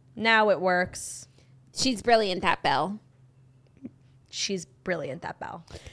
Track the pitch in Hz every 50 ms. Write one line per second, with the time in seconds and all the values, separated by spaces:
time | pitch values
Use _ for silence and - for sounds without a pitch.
0 | _ _ _ - 214 226 226 220 214 214 185 151 180 185 180 180 180 - - -
1 | - - - - - - _ _ _ _ - _ _ _ - - - 262 247 190
2 | - 240 233 220 214 190 185 185 190 175 - - - - 139 131 151 190 208 214
3 | - _ _ _ - _ _ _ _ _ _ _ _ _ _ - 269 - - _
4 | _ _ _ _ _ _ - - - - 196 180 165 - _ _ - 185 180 160
5 | 143 143 131 175 - 165 - - - - - 170 165 - - - - -